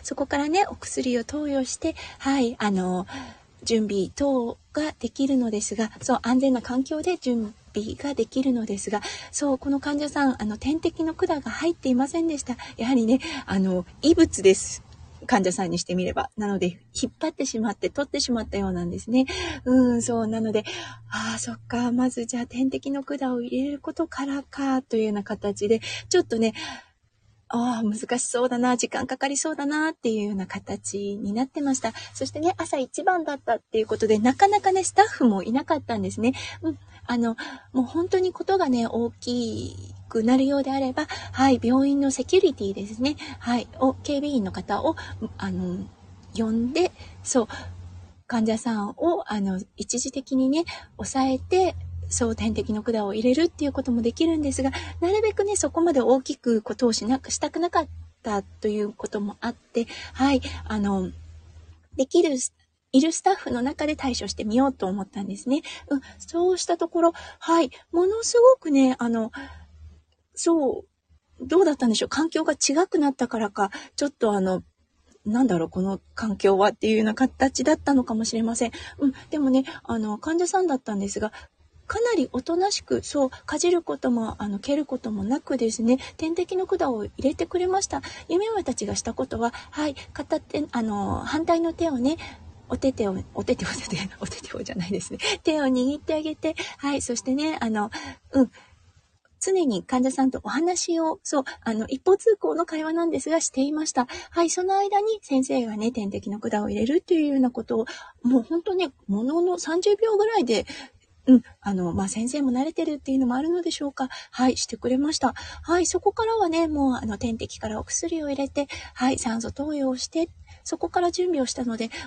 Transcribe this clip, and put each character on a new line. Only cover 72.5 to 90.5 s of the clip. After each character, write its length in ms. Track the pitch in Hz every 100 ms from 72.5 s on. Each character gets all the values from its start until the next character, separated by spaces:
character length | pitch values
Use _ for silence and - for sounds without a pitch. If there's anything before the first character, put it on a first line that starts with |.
違 340 | 285 - 285 381
く 120 | 339
な 100 | 285
っ 40 | 262
た 120 | 240
か 120 | 226
ら 100 | 208
か、 220 | 208 196 - - -
ち 60 |
ょ 20 | 285
っ 40 |
と 200 | - 220
あ 80 | 202
の、 240 | 190 180 - _ _ _ _ _ 214
な 180 | 233
ん 40 | 262
だ 100 | 175
ろ 80 | 165
う、 40 |
こ 120 | 185
の 180 | 190 190 _ -
環 220 | 220 190
境 200 | 196 190
は 120 | 202
っ 40 |
て 140 | - 220
い 60 |
う 40 | 220
よ 40 |
う 40 | 220
な 80 | 220
形 500 | 262 - 269 - 262
だ 80 |
っ 40 | 320
た 160 | -
の 120 | 277 247
か 80 |
も 100 | 220
し 100 | 226 226
れ 60 |
ま 120 | 226 233
せ 120 | 233
ん。 40 | - - -
う 80 | 277
ん、 60 | - -
で 100 | 302
も 100 | 262
ね、 160 | 262 262 -
あ 160 | - 233
の、 180 | 214 208
患 220 | 311 339
者 80 | 349
さ 140 | 392
ん 60 | 359
だ 80 | 262
っ 40 |
た 160 | - 202
ん 40 |
で 100 | 202
す 100 | -
が、 140 | 214 - - _ _ _ -
か 160 | 427
な 140 | 480 392
り 140 | 254
お 80 | 247
と 160 | 294 339
な 120 | 392
し 120 | -
く、 200 | - 247
そ 260 | - 285 262
う、 20 |
か 280 | - - 302
じ 140 | 349
る 100 | 349
こ 160 | - 285
と 140 | 269
も、 240 | 233 220 -
あ 60 | 208
の、 100 | 202
蹴 160 | - 285
る 100 | 285
こ 120 | 262
と 120 | 226
も 140 | 208
な 160 | 202 285
く 160 | - 262
で 140 | 233
す 120 | 226
ね、 160 | 226 262 - -
点 180 | 320 339
滴 220 | 359 370
の 100 | 381
管 260 | 370 302
を 120 | 226 202
入 60 | -
れ 160 | 269
て 120 | - 339
く 140 | 359
れ 80 | 370
ま 140 | 381
し 60 | -
た。 140 | 277 - - -
夢 180 | 339 427
嫁 160 | 427
た 100 | 320
ち 120 | 240 208
が 100 | 196
し 60 |
た 120 | -
こ 120 | 233 262
と 140 | 220
は、 140 | 233 - -
は 160 | - 302
い、 80 | 269 -
片 300 | - 285 311
手、 240 | -